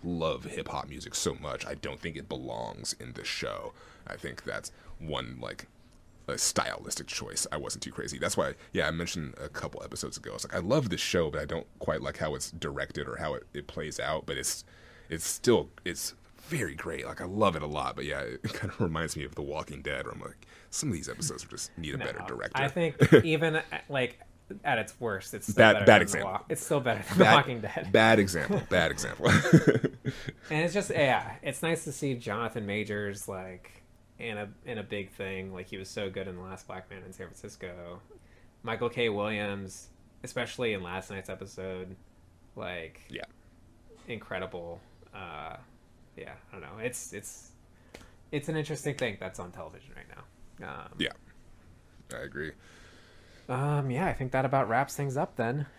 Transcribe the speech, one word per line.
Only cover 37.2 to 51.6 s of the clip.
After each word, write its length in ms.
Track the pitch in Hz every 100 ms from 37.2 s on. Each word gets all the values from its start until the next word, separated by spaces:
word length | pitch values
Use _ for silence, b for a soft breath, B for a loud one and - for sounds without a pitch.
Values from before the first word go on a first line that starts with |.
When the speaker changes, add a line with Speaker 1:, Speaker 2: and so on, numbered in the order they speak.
| 87
Speaker 2:
Francisco. 760 | - 104 - 90 87 85 90 - - B B B -
Michael 280 | - 220 170
K. 180 | 131 117
Williams, 800 | 101 104 107 104 98 95 - - - - -
especially 520 | - - 113 - 120
in 80 | 98
last 280 | 87 92 -
night's 200 | 98 92
episode, 680 | 92 98 - 95 92 92 117 - - - - - -
like, 440 | 92 87 80 - -
Speaker 1:
Yeah. 160 | - - - - - - - - - -
Speaker 2:
incredible. 760 | 110 - 92 92 90 85 85 - - -
Uh, 420 | 104 90 76 80 - - - - - - -
yeah, 160 | - 69 -
I 20 |
don't 80 | -
know. 180 | 73 110
It's, 300 | - - -
it's, 400 | 98 - - - - - B B B B B -
it's 180 | 147 151
an 80 | 156
interesting 380 | 147 143 147
thing 220 | 131 120 98
that's 220 | 92 -
on 100 | 90
television 400 | 92 78 78 - -
right 100 | - - - - - -
now. 80 | 90
Um, 200 | 69 - -
Speaker 1:
Yeah, 140 | - - - - - -